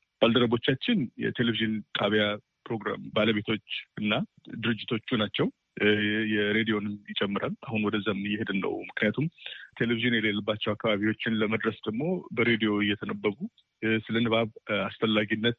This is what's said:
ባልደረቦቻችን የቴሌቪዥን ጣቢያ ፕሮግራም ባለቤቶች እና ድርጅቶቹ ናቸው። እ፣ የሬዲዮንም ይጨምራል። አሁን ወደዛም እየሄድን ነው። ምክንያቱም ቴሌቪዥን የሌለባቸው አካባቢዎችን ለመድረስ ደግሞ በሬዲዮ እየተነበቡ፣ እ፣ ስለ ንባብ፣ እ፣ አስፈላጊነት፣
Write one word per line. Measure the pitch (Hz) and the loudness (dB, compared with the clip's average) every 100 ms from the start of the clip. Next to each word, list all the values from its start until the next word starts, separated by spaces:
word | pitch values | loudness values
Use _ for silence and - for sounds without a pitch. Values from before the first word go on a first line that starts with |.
| _ _ | _ _
ባልደረቦቻችን | 117 120 120 117 - 135 - 220 123 - | 4 6 4 2 0 0 2 0 0 -2
የቴሌቪዥን | 113 - 120 107 110 110 - | -4 0 0 0 -2 -2 -4
ጣቢያ | - 104 107 104 107 - _ | -2 2 2 2 -2 -10 _
ፕሮግራም | - 117 104 101 98 | -8 -4 -4 -6 -2
ባለቤቶች | 107 107 107 107 107 - - - - | 2 2 2 0 -4 -4 -12 -12 -4
እና | 104 117 214 _ - - | -2 0 -2 _ -14 -4
ድርጅቶቹ | 110 107 - 113 - 117 | -2 -2 -2 -6 -2 -2
ናቸው። | 104 - 190 - _ - | 0 0 -2 -4 _ 2
እ፣ | 104 107 104 107 110 | 4 4 2 0 0
የሬዲዮንም | 107 104 107 110 104 104 104 - | 2 2 2 2 0 -2 -8 -10
ይጨምራል። | 104 101 101 123 202 | -4 -2 -2 -4 -6
አሁን | - 110 | -4 -2
ወደዛም | 104 107 101 98 | 0 0 -2 -2
እየሄድን | 101 104 101 95 | -2 -2 -2 -2
ነው። | 92 92 95 | -2 -4 -8
ምክንያቱም | - 107 107 156 - - - - - | 0 0 2 -2 -4 -14 -16 -16 -4
ቴሌቪዥን | 117 117 123 117 | -2 2 2 2
የሌለባቸው | 107 104 104 104 - | 2 0 -2 -2 -4
አካባቢዎችን | 104 117 101 107 107 117 113 | -2 0 2 0 0 -2 0
ለመድረስ | 107 107 113 107 | 0 0 -2 -4
ደግሞ | 117 110 156 180 - | -4 -2 -2 -2 -4
በሬዲዮ | 117 117 113 107 104 | 0 2 2 2 2
እየተነበቡ፣ | 104 101 101 104 104 101 208 - _ _ | 0 -2 -4 -2 -2 -2 -8 -12 _ _
እ፣ | 110 110 | 0 0
ስለ | - 113 | 0 0
ንባብ፣ | 117 110 113 - | 2 2 0 -4
እ፣ | - 104 | -4 -2
አስፈላጊነት፣ | 98 - 113 107 107 123 117 | -2 -2 2 2 2 0 0